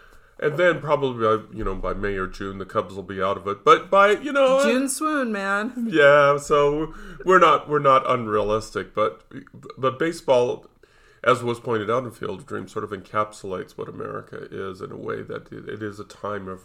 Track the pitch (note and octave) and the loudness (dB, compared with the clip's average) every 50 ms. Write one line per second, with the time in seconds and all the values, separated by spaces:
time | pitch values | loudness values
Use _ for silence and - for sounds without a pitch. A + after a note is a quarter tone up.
0 | - - - - - _ _ - - D3+ C#3+ D3+ F3+ F3 D#3+ C#3+ C#3 D3+ D3 C#3 | -20 -20 -20 -20 -20 _ _ -4 -4 -4 0 2 2 2 2 0 -2 -2 -2 0
1 | C#3 C3 A#2+ A#2 A2+ A2 A2 G#2+ G#2+ - - A2 G#2 G2 F#2 F#2 F#2 F2+ - F#2+ | 0 -2 -2 0 0 2 0 0 -2 -8 -10 -8 -6 -6 -6 -4 -4 -6 -6 -4
2 | G2+ G2+ G2 F#2+ F#2 F#2 - - G2 G2 G2 G2 F#2+ - - A2 F#2 F#2+ F#2+ G2 | -4 -4 -4 -4 -6 -6 -8 -10 -10 -10 -10 -10 -10 -4 -4 -4 -4 -4 -6 -12
3 | F2+ F2+ G2 F#2+ F#2 F#2+ G2 F#2+ F2+ G2+ G2+ G2+ - D3+ E3 - - - G3 G3 | -12 -8 -6 -4 -2 -2 -2 -4 -4 -8 -6 2 6 6 6 6 4 2 4 4
4 | G3 G#3 G#3 E3 C4+ D4 C#4 C#4 C4+ B3+ C4+ C4+ C#4 A3+ A#3+ C4 C#4 C4 - - | 6 6 4 0 -2 -2 2 2 4 4 4 4 2 2 2 0 0 -2 -4 -4
5 | D#4 D#4 D#4 C#4 B3+ A3+ G#3+ G3 G3 G3 G3+ G3+ G#3+ B3+ B3+ B3+ A#3 A3+ E3 D3+ | -4 -2 -2 -2 -2 -4 -4 -4 -4 -2 -2 -2 -4 -6 -6 -6 -4 0 4 6
6 | C#3+ C#3+ C#3+ D3 C#3+ C#3+ C#3+ C#3+ C#3+ - D3+ D3 C#3+ C#3+ D3 D#3 D#3+ D#3 - - | 8 8 8 8 6 6 4 2 0 0 2 4 4 2 2 0 -4 -6 -8 -14
7 | - - - - - F3 F#3 F3+ E3+ D#3 D3 C#3+ - D3 D3+ D3 C#3+ C#3 C3 C3 | -16 -16 -14 -4 2 4 6 8 8 6 6 4 0 0 0 2 4 6 6 4
8 | - - B2+ B2 A2+ G#2+ G#2+ G#2 G2+ G#2 G#2+ A2 G#2+ - - G2+ F2+ - - G#2 | 4 2 0 0 0 0 0 0 2 2 0 -2 -2 -4 -8 -8 -8 -6 -2 -2
9 | G#2+ - - - _ _ - - - _ - - - - - - C3 C3 B2 - | -2 -2 -4 -8 _ _ -20 -20 -20 _ -20 -20 -20 -18 -8 -4 -4 -2 -2 0
10 | D#3+ E3 F3 - - D3 C3 B2 B2 B2 - - - - _ _ _ _ _ _ | -2 -4 -4 -2 2 4 4 4 4 2 -2 -6 -10 -20 _ _ _ _ _ _
11 | _ _ _ _ - A#2+ B2+ A2+ A#2+ A#2+ A#2 A2+ - B2+ A#2 G#2+ G2+ G2+ A#2 C3 | _ _ _ _ 2 2 2 2 2 -4 -4 -4 -4 -4 -2 -2 0 0 -2 -2
12 | B2+ A2+ - - - G2 F#2+ F#2 - - G#2+ G#2 G2 - - A2 G#2 G#2 G#2 F#2 | -2 -6 -12 -10 -10 -10 -10 -10 -12 -12 -10 -10 -10 -10 -10 -8 -8 -8 -10 -10
13 | F2+ - - G#2+ G#2+ G#2+ - - - G2 F#2 F#2+ G2 - - - - - - G#2+ | -10 -6 -4 -4 -4 -4 -6 -14 -10 -8 -8 -8 -8 -10 -12 -14 -12 -12 -10 -12
14 | G#2+ G#2 G#2 G#2 G#2 - - G#2 G2+ - - G#2 G2 F#2+ F#2 G2 G#2 G#2 G#2+ G#2 | -10 -10 -10 -12 -12 -14 -16 -16 -14 -12 -12 -10 -10 -10 -10 -12 -14 -14 -14 -12
15 | G#2+ G#2+ A2 G#2+ G#2+ G#2+ G#2+ G#2+ - - A2 G#2+ G2+ - G#2+ G#2+ A2 G#2 G2+ G#2 | -10 -8 -8 -8 -8 -10 -12 -12 -14 -14 -18 -16 -12 -12 -10 -10 -10 -10 -10 -12
16 | G2+ - - - - G2+ G#2 G2+ F#2+ F#2 F#2 F#2 | -16 -18 -16 -12 -10 -8 -8 -8 -10 -12 -14 -14